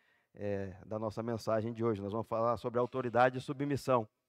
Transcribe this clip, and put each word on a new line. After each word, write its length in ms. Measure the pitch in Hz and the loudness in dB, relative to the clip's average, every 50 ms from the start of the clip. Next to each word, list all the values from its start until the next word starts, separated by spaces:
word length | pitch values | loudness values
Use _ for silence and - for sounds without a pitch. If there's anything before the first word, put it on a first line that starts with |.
| _ _ _ _ _ _ _ | _ _ _ _ _ _ _
é, 400 | - 101 104 101 98 98 95 90 95 - | -8 -4 -4 -2 -2 -4 -6 -10 -14 -10
da 120 | 95 110 110 | -8 -6 -4
nossa 240 | 113 110 - 120 | -4 -4 -4 -4
mensagem 500 | 113 120 117 107 - 110 110 110 107 117 120 | -4 -4 -4 -2 0 0 2 2 0 -2 -2
de 100 | 110 113 | 0 0
hoje. 160 | 117 110 98 | 0 0 0
Nós 120 | 101 98 | -2 -2
vamos 140 | 101 113 110 | -4 -4 -4
falar 300 | - 117 113 113 120 117 | -2 0 0 2 2 2
sobre 240 | 104 - 123 113 120 | 0 -2 -2 0 0
autoridade 560 | 123 120 - 131 123 120 107 120 123 131 127 | 0 0 0 -4 -4 2 4 6 6 6 4
e 60 | 131 | 0
submissão. 640 | - - 147 131 143 143 139 123 - 139 131 120 110 - _ _ _ | -6 -6 -4 -4 -2 -2 -2 0 2 2 2 2 2 -2 _ _ _